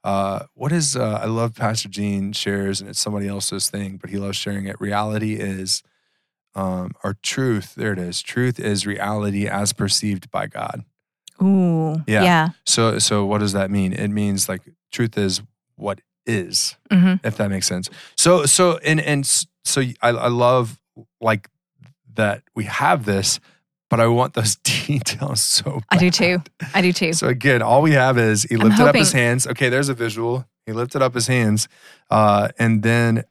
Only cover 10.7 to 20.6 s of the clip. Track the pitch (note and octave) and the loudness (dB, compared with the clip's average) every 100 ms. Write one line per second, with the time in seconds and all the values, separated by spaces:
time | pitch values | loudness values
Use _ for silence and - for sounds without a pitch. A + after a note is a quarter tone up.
10.7 | - - _ _ _ - _ F#3+ F#3+ F3+ | -10 -16 _ _ _ -20 _ 2 4 4
11.7 | E3 D#3+ D#3+ D3+ G#2+ F3+ E3+ E3 - - | 2 0 -4 0 2 4 4 2 -2 -2
12.7 | - A2+ - - G#2 G2 G#2 G#2 G2+ F#2+ | 2 2 2 0 0 0 0 0 -2 0
13.7 | G2+ F#2+ - G2+ G#2 G2+ G2 - F#2+ _ | 0 0 -2 -4 -2 -2 -2 -4 -6 _
14.7 | E2 _ - A#2+ G#2 G2 F#2 A2 _ _ | _ _ -4 -2 0 -2 -4 -10 _ _
15.7 | - G2 G2 _ _ - A2 F2 - - | -10 -8 -8 _ _ -6 -4 -4 -4 -4
16.7 | - _ F#3+ F#3 F#3 A#2 A2 G2+ F#2+ - | -8 _ 4 4 2 -2 -2 -2 -2 -2
17.7 | F#2 F#2 - - - - F3+ C#3 - F3+ | -4 -8 -14 -14 0 4 4 4 4 4
18.7 | D#3+ D3+ D#3 - C#3+ C3+ - - _ - | 2 0 0 0 -2 0 -2 -4 _ -4
19.7 | C#3 B2+ A#2+ A#2+ A#2 A#2+ A#2+ A#2+ B2+ | -2 -2 0 0 2 0 2 4 4